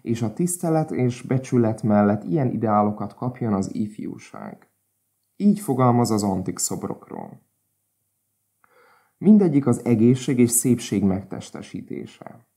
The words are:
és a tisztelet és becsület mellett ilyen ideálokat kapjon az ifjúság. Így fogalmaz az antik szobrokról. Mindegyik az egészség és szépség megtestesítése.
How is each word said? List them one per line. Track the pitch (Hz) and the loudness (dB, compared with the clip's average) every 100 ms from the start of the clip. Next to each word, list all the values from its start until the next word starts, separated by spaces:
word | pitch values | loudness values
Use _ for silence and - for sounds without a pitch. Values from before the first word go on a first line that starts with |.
és | - 117 | -6 -4
a | 113 | -4
tisztelet | - 175 - 165 160 156 | -2 -4 -2 -2 -2 -2
és | - 127 123 | -2 -2 -2
becsület | - 131 - 123 113 113 | -4 -4 0 2 2 0
mellett | 117 104 104 104 | 2 4 4 2
ilyen | - 170 127 | -2 -2 0
ideálokat | 117 110 104 104 104 101 - | -2 0 2 2 -2 -10 -8
kapjon | 117 120 117 | -8 -4 -2
az | 98 95 - | -2 -2 -6
ifjúság. | 107 - - - - 52 52 - _ _ _ _ _ _ _ - | -8 -8 -12 -12 -18 -18 -16 -18 _ _ _ _ _ _ _ 0
Így | 202 185 | 2 2
fogalmaz | - 127 127 120 117 | 0 2 4 4 2
az | 107 | 0
antik | 101 92 92 87 | 0 -4 -6 -6
szobrokról. | - - - - - 50 50 - _ _ _ _ _ _ _ _ _ _ _ _ _ _ _ _ _ _ | -6 -6 -8 -12 -14 -16 -16 -20 _ _ _ _ _ _ _ _ _ _ _ _ _ _ _ _ _ _
Mindegyik | 175 214 180 143 131 | 6 6 6 2 2
az | 113 117 | 2 2
egészség | 110 117 131 - 123 | 4 4 4 0 2
és | 120 | 2
szépség | - 131 120 - 101 | 2 0 0 -2 0
megtestesítése. | 98 95 - - - - - - - - 58 - - - _ | 0 0 -6 -14 -14 -16 -14 -14 -12 -14 -14 -18 -20 -20 _